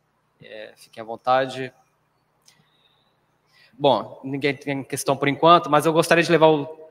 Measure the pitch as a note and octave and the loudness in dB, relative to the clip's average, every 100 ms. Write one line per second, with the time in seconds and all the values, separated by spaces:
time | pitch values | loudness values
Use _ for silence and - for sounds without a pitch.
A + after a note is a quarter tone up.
0 | _ _ _ _ - A2 A2 A2+ _ - | _ _ _ _ -20 -20 -20 -20 _ -18
1 | A2 A2+ - B2+ C3+ B2 C3 - _ _ | -14 -8 -2 0 -2 -6 -14 -16 _ _
2 | _ _ _ _ _ _ _ _ _ _ | _ _ _ _ _ _ _ _ _ _
3 | _ _ _ _ _ _ _ - C#3+ A2+ | _ _ _ _ _ _ _ -2 0 0
4 | - - C3+ C#3 C#3+ C3 - C#3 C3+ C#3 | -2 -14 -12 -6 -6 -6 -8 -10 -10 -8
5 | - C3+ C#3+ C3+ D#3+ E3+ E3 D3 D#3+ D#3+ | -4 -2 -2 2 4 4 4 0 2 0
6 | D#3+ E3+ D#3+ E3 D#3+ D#3 C#3 - - | 2 2 2 4 4 2 -2 -12 -18